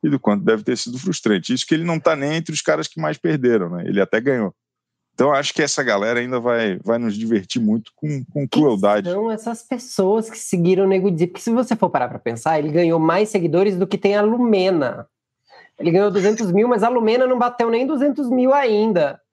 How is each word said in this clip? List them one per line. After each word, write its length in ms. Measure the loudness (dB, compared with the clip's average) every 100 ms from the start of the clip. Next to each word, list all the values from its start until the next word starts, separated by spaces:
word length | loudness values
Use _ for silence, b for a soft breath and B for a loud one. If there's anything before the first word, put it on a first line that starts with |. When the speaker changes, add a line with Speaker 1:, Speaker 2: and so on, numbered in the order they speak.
Speaker 1:
e 80 | 0
do 100 | 0
quanto 240 | 0 0
deve 200 | 2 0
ter 140 | 0 -4
sido 200 | -6 -8
frustrante. 560 | -6 -4 0 0 0
Isso 120 | -4 -2
que 60 | -2
ele 80 |
não 160 | -2 0
tá 160 | 0 0
nem 200 | -2 -4
entre 180 | -4
os 80 | -6
caras 260 | -2 -2 -4
que 120 | -6
mais 180 | -6 -4
perderam, 520 | -2 0 2 2 0
né? 140 | -6 -4
Ele 160 | 0
até 180 | 0 0
ganhou. 340 | 0 -2 -2 -6 _ _ _ _ _
Então, 180 | 0 2
acho 220 | 2 0
que 80 | -2
essa 220 | -2 0
galera 360 | 0 0 0 -2
ainda 200 | -2 -2
vai, 400 | 0 0 0 -2
vai 180 | -2 -2
nos 180 | -2 -4
divertir 460 | 0 -2 -2 -2
muito 300 | 0 0 -4 _
com, 280 | -6 -6 -6
com 220 | -6 -2
Speaker 2:
Quem 0 |
Speaker 1:
crueldade. 640 | 2 2 2 2 2 0
Speaker 2:
são 180 | -4 -4
essas 300 | -4 -8 -10
pessoas 640 | -8 -10 -6 -2 0 0 -2
que 80 | -12
seguiram 480 | -6 0 2 2 2
o 20 |
Nego 240 | 2 0
Di? 160 | 0 -2
Porque 140 | -4
se 100 | -2
você 240 | -2 0 0
for 140 | 0
parar 180 | 0 -4
pra 80 | -6
pensar, 400 | -8 -4 0 0
ele 140 | 0
ganhou 280 | 0 2 2
mais 300 | 2 2 0
seguidores 480 | 0 2 2 2 0
do 80 | -2
que 120 | 0
tem 180 | 2 2
a 80 |
Lumena. 840 | 2 2 2 2 2 2 -2 -4 -16 _ _ _ _ B B _
Ele 140 | 0
ganhou 180 | 2 2
duzentos 420 | 2 0 0 0
mil, 160 | 2 2
mas 140 | 2
a 80 | 2
Lumena 380 | 2 2 2 2
não 100 | 2
bateu 320 | 0 0 0
nem 160 | 0 0
duzentos 420 | 0 0 0 -2
mil 240 | 2 4
ainda. 680 | 4 2 2 2 2 0 -4 _